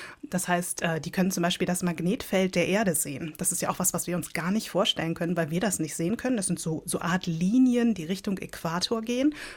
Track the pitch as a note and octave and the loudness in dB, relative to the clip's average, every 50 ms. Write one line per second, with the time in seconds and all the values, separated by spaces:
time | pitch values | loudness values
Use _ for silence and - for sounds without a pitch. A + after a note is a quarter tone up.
0 | - - - - - - - F3+ - - F3+ F3 F3 - - - - E3+ D#3+ D#3+ | -14 -16 -16 -16 -10 -4 -4 -4 0 2 0 0 0 -2 -4 -2 -2 -2 0 -2
1 | C#3+ F3 - - F3+ F#3+ F#3 - E3+ F3+ F3+ - F#3+ F3 F3+ - - F3 E3+ - | -4 -4 0 0 2 2 2 2 0 0 2 0 0 0 0 0 0 -2 -2 0
2 | E3 E3+ G#3 C4 - - - F#3+ F#3+ F#3 F#3 F3+ E3+ - F3+ G3+ A3+ G3 D#3+ - | 0 0 0 0 -2 0 2 2 2 4 2 2 2 4 2 2 2 2 2 0
3 | - D3 C#3 - - D#3 D3+ - F#3 - F3+ - - - F3+ - F#3 - - E3+ | 0 -2 -4 -6 -6 -8 -6 -4 -2 -2 0 0 0 -2 0 0 0 0 0 0
4 | - - F3 F3 - - - - D#3 F3 G3 A3 - - - E3+ G#3 - - - | -2 -2 -2 -2 -2 -4 -4 -2 -2 0 0 0 -2 0 0 2 2 2 2 0
5 | D#3+ E3 E3 - F3 E3 F3+ E3+ E3 D3 D#3+ F3 G#3+ G#3+ F#3 - D#3 D3+ - - | -2 -2 -2 -2 -2 0 0 0 0 0 0 0 0 0 0 0 -2 -4 -2 -2
6 | E3 E3+ A3 A#3+ - C4 C4 A3+ F#3 - F3+ - - E3+ D#3+ - - - - - | -2 -2 -2 -2 0 0 0 0 0 0 -2 -2 -2 -2 -4 -4 -4 -4 -4 -2
7 | - F3 E3+ F#3 - - E3 D#3+ F3 F#3 A3 B3+ C4 B3+ A#3+ A#3+ A#3+ A#3 A3 - | 0 0 0 0 0 -2 0 0 2 4 6 6 6 6 6 4 4 2 2 0
8 | D#3+ D#3 G3 F#3+ - - G3 - - - - - - E3+ D#3+ F3 - - A#3 A3+ | -2 -4 -4 -4 -2 -4 -4 -4 -4 -8 -10 -8 -6 -4 -2 -2 -2 0 -2 -2
9 | A3+ A3+ A#3+ B3 C4+ D4+ D4 - - - - | -2 -2 0 2 2 2 0 0 -6 -14 -14